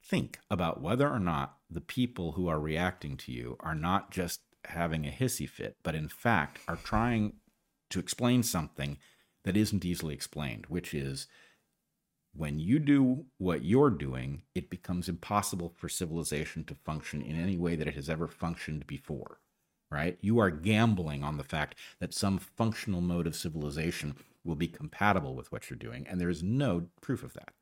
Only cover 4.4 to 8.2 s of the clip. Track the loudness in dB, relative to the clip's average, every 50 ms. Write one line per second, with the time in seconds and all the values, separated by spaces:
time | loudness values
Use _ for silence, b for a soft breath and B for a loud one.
4.4 | _ _ _ _ _ -10 -2 0 0 0 2 0 -2 -2 -2 0 0 0 0 -2
5.4 | -6 -8 -8 -8 -10 -10 -10 _ _ -4 -2 -2 -4 -6 -8 -2 2 2 4 4
6.4 | 2 0 -6 -14 -8 -6 -8 -6 -4 0 2 2 2 4 2 2 2 0 -2 -8
7.4 | _ _ _ _ _ _ _ _ _ _ -4 -4 -4 -4 -4 0